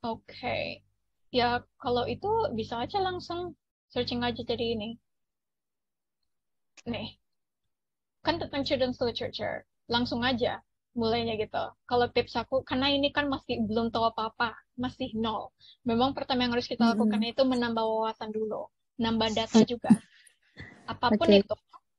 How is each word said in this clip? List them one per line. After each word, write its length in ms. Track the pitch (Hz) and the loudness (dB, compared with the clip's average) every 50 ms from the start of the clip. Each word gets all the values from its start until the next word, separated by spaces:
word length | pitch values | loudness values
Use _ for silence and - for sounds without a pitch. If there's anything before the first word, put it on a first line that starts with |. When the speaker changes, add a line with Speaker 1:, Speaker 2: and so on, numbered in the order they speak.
| - 233 | -8 -8
Speaker 1:
Oke. 720 | 226 - - - - - 254 240 226 - - 85 - - _ _ _ _ _ _ _ _ _ _ | -8 -8 -12 -18 -16 -8 -6 -4 -4 -4 -4 -6 -8 -12 _ _ _ _ _ _ _ _ _ _
Ya, 320 | - 247 240 240 240 247 - _ _ | 0 2 2 2 0 -2 -6 _ _
kalau 320 | _ - 247 247 240 - 226 | _ -4 -2 0 0 0 -2
itu 200 | 247 - - 415 440 453 440 - 240 | -4 -4 -2 0 0 0 0 0 -2
bisa 240 | 214 220 - 240 233 | -6 -6 -6 -6 -6
aja 240 | 247 - - 403 370 | -6 -4 -2 -2 -2
langsung 480 | 370 359 349 - - 339 349 359 349 302 - _ _ _ _ _ _ | -2 -2 -4 -6 -6 -6 -6 -6 -8 -10 -16 _ _ _ _ _ _
searching 320 | - 247 247 - 254 240 240 | -4 -4 -4 -2 -2 -2 -2
aja 160 | 240 233 247 | -2 -4 -4
jadi 320 | 233 - 233 226 233 233 | -4 -4 -4 -2 -2 -2
ini. 240 | 233 214 208 233 233 - _ _ _ _ _ _ _ _ _ _ _ _ _ _ _ _ _ _ _ _ _ _ _ _ _ _ _ _ _ _ _ _ _ _ _ - - 233 | -2 -4 -6 -8 -10 -14 _ _ _ _ _ _ _ _ _ _ _ _ _ _ _ _ _ _ _ _ _ _ _ _ _ _ _ _ _ _ _ _ _ _ _ -14 -10 -8
Nih. 320 | 233 190 220 - - _ _ _ _ _ _ _ _ _ _ _ _ _ _ _ _ _ _ _ _ _ - | -8 -8 -8 -12 -14 _ _ _ _ _ _ _ _ _ _ _ _ _ _ _ _ _ _ _ _ _ -2
Kan 160 | 311 330 339 | -2 -2 -2
tentang 240 | 330 - 302 277 262 | -4 -6 -4 -4 -2
children's 320 | - 294 247 254 247 247 - | -2 0 0 0 -2 0 -2
literature. 680 | 262 233 226 - - - - - 208 - - - - _ _ _ _ - | -4 -4 -2 -4 -8 -8 -8 -8 -6 -6 -6 -8 -10 _ _ _ _ -2
Langsung 360 | 233 240 247 - 214 233 240 | 0 0 0 0 -2 -2 0
aja 400 | 262 262 220 240 - - - - _ _ _ _ _ _ | 0 0 0 0 -2 -2 -6 -10 _ _ _ _ _ _
mulainya 400 | 240 226 220 226 233 233 233 220 | -2 0 0 0 0 0 -2 -2
gitu. 240 | 208 214 - - - 170 - - _ _ | -4 -4 -4 -4 -6 -6 -6 -10 _ _
Kalau 240 | - 247 247 240 240 | 0 2 2 2 2
tips 260 | - 247 247 - - 240 | 2 0 0 0 -4 -6
aku, 240 | 220 - 269 262 - | -4 -2 -2 -2 -2
karena 240 | - 294 254 269 285 | -2 -2 0 2 2
ini 240 | 285 277 285 277 | 2 2 2 2
kan 160 | - 294 294 285 | 2 0 0 0
masih 320 | 269 285 - - 240 233 220 196 | -2 -4 -4 -4 -2 -2 -2 0
belum 240 | 214 233 226 233 | 0 0 0 0
tahu 160 | 226 226 226 226 | 0 2 2 0
apa-apa, 480 | - 220 220 220 - - 240 220 220 - - _ _ | 0 -2 -4 -6 -2 -2 -2 -2 -2 -8 -18 _ _
masih 380 | 247 247 254 - - 262 - 214 | -8 -6 -6 -6 -8 -8 -6 -4
nol. 380 | 220 226 226 220 202 214 - - _ - - - _ _ | -4 -2 -2 -2 -4 -6 -10 -14 _ -20 -20 -20 _ _
Memang 320 | 240 226 233 254 277 277 | 0 2 4 2 2 2
pertama 320 | 294 269 - 262 247 247 240 | -2 -4 -2 0 0 2 2
yang 80 | 240 | 0
harus 100 | 247 240 | 0 -2
kita 300 | - 247 240 233 233 226 | -2 0 4 4 4 4
lakukan 240 | 214 214 214 208 214 | 4 2 2 2 2
Speaker 2:
Mm-mm. 120 | 226 233 233 | 0 0 2
Speaker 1:
itu 60 | - 269 | 2 2
menambah 400 | 254 254 240 240 233 226 226 226 | 2 2 2 0 0 0 0 0
wawasan 480 | 220 220 220 220 220 - - 226 214 | 0 0 0 0 -2 -4 -6 -10 -8
dulu, 340 | 214 220 220 214 208 - - - _ _ _ _ _ - | -4 -4 -4 -4 -4 -6 -8 -10 _ _ _ _ _ -2
nambah 300 | 226 226 226 220 220 220 208 | 0 0 2 2 2 2 0
data 260 | 226 226 - - 226 | 0 -2 6 6 6
Speaker 2:
Mm. 60 | 214 - | 8 6
Speaker 1:
juga. 240 | 240 240 - - 214 - - _ - - - - _ _ _ _ _ - - - - - - - | 2 -2 4 4 4 4 4 _ -20 -20 -20 -20 _ _ _ _ _ -20 -18 -18 -20 -16 -12 -12
Apapun 400 | 220 - - - 214 208 330 233 | -6 -2 2 2 2 4 6 8
Speaker 2:
Oke. 160 | 202 196 - | 8 8 8
Speaker 1:
itu, 100 | - 214 - _ _ - - _ _ _ | 4 -2 -8 _ _ -20 -20 _ _ _